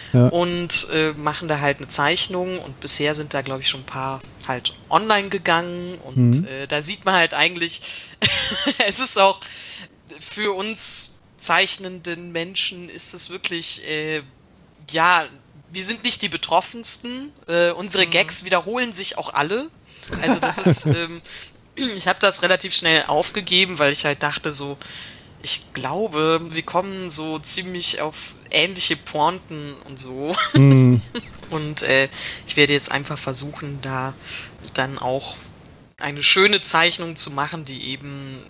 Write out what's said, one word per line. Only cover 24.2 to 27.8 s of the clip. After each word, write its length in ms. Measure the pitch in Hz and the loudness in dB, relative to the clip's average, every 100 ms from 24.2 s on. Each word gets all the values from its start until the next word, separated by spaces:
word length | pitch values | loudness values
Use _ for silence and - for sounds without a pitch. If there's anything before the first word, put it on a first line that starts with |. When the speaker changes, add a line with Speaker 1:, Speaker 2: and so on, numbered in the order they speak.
Speaker 2:
dachte 280 | 147 - 160 | -2 -2 -4
so, 260 | 143 143 139 - - - - - - | -4 -6 -10 -14 -16 -18 -20 -20 -10
ich 300 | - - - | -4 -4 -6
glaube, 640 | - 131 165 220 151 156 165 165 | -8 -6 -4 -2 0 2 2 0
wir 120 | 160 | -8
kommen 460 | 160 170 196 190 180 | -2 -2 -2 -6 -2
so 280 | 160 156 156 | -2 -2 -2
ziemlich 600 | 151 - 185 180 | 0 0 -2 -4